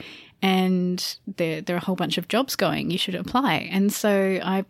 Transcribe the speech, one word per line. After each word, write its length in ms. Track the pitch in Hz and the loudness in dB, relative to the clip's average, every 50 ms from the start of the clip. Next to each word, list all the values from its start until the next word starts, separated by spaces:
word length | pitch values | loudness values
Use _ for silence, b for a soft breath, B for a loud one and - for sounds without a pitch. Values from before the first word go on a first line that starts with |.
| B B B B B B B B - | B B B B B B B B 2
and 720 | 190 190 185 185 185 185 180 180 180 180 180 - - - - _ - 190 | 4 4 4 4 4 4 2 2 2 0 -2 -4 -6 -8 -10 _ -10 -6
there, 240 | - 175 160 156 156 | -2 -2 -2 -2 -4
there 160 | - - 175 | -4 -2 -2
are 20 | 175 | -2
a 60 | - | -2
whole 100 | - 185 | -2 -2
bunch 240 | 180 180 156 - - | 0 0 -2 -2 -2
of 100 | 170 - | -2 0
jobs 280 | - 226 269 269 - | 0 0 0 0 -2
going. 340 | - 208 160 151 - 143 156 | 0 0 0 2 0 -2 -2
You 80 | 175 185 | -2 -2
should 160 | - - 185 | -2 -2 -4
apply." 540 | 175 185 - - 247 277 220 160 - - - | -4 -4 -2 0 0 2 2 2 0 0 -2
And 220 | 175 190 196 202 202 | 0 2 2 2 2
so 480 | - - 214 202 196 190 190 190 180 - | 0 2 2 2 4 2 2 0 -2 -2
I 220 | 185 190 190 196 - | -2 -2 -2 -2 -4